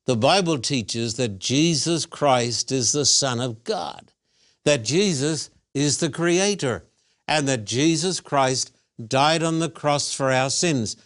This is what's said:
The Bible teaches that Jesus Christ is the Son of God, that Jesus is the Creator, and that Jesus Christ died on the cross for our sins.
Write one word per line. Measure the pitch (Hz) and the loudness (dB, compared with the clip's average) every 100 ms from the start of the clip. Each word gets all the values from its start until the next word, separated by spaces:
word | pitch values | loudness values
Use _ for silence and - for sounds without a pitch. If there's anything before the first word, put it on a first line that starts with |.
The | - 117 | -2 2
Bible | 131 190 175 147 | 4 4 2 -2
teaches | - 135 - 117 117 | -2 -4 -4 -4 -4
that | 113 120 95 | -4 -4 -4
Jesus | - 131 170 151 156 165 | -2 2 2 0 0 -2
Christ | - - 143 127 120 113 - | -4 -2 2 2 2 -4 -4
is | 131 113 | -2 0
the | 147 123 | 0 2
Son | - 135 120 | 2 0 -2
of | 127 110 | -4 -6
God, | - 196 80 - - _ _ _ _ _ 147 | -6 -6 -6 -12 -18 _ _ _ _ _ 2
that | 147 | 2
Jesus | 107 160 208 139 147 156 - _ _ | 2 0 2 0 -2 -4 -8 _ _
is | 139 147 127 | -2 0 0
the | 165 | -2
Creator, | 131 170 175 202 202 135 98 - _ _ _ - | 0 0 2 2 0 -2 -4 -8 _ _ _ -2
and | 151 135 | 0 2
that | 127 | 0
Jesus | 104 117 156 160 180 170 | -2 0 2 2 -2 -6
Christ | - 143 131 127 - _ _ - 110 | -2 2 2 0 -4 _ _ -16 -2
died | 131 147 165 | 2 4 2
on | 160 160 | 0 0
the | 165 | -4
cross | - 147 147 - | -4 0 0 -2
for | - 135 | -2 0
our | 131 131 | 2 0
sins. | - 175 139 104 - | 0 0 0 -2 -8